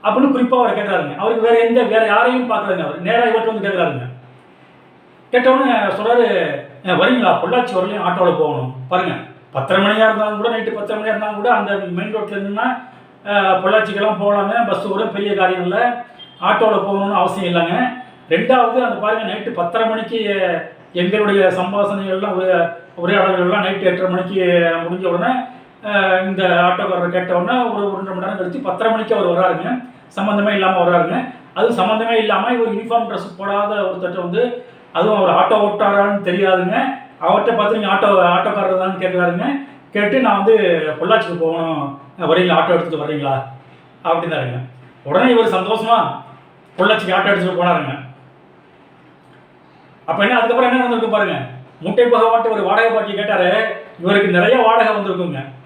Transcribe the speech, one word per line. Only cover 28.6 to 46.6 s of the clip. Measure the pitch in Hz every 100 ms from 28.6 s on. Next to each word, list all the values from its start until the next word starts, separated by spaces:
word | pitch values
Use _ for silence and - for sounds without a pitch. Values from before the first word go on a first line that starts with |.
பத்தரை | 185 185 220
மணிக்கு | 226 214 208
அவர் | 180
வர்றாருங்க. | 175 185 165 - 254 - - - -
சம்மந்தமே | 208 202 208
இல்லாம | 202 185 185
வர்றாருங்க. | 175 175 170 127 127 - -
அது | 180 233
சம்மந்தமே | 240 190 220 226
இல்லாம | 226 214 185 226
இவர் | 240 220 202
யூனிஃபார்ம் | 233 233
ட்ரெஸ் | 226 185 175 -
போடாத | 202 202 208 208
ஒருத்தர்ட்ட | 185 180 175 185
வந்து, | 175 202 247 - - - -
அதுவும் | - 202 208 185
அவர் | - -
ஆட்டோ | 214
ஓட்டாரான்னு | 202 202 202 202 202 202
தெரியாதுங்க. | 180 190 190 185 180 226 269 - - -
அவர்ட்ட | 160 196 240 226
பார்த்து, | 208 220
"நீங்க | 196
ஆட்டோ, | 196 202
ஆட்டோக்காரர் | 190 175 180 214 202 185 185
தான்னு?" | 185 185
கேட்கறாருங்க. | 185 180 175 175 233 277 - - -
கேட்டு, | 202 208 262
"நான் | 240 196
வந்து | 202 220 185 165 156 151
பொள்ளாச்சிக்கு | 170 170 175 165
போகணும், | 160 165 165 151 135 - - -
வரீங்களா? | 160 175 180 160
ஆட்டோ | 165
எடுத்துட்டு | 170 165 156 147
வர்றீங்களா?" | 147 139 135 - - - - - -
அப்படின்னாருங்க. | 170 170 170 151 127 123 - - - -
உடனே | 139 165 254
இவர் | 233 214
சந்தோஷமா | 185 196 226 226 233 135 - - - - -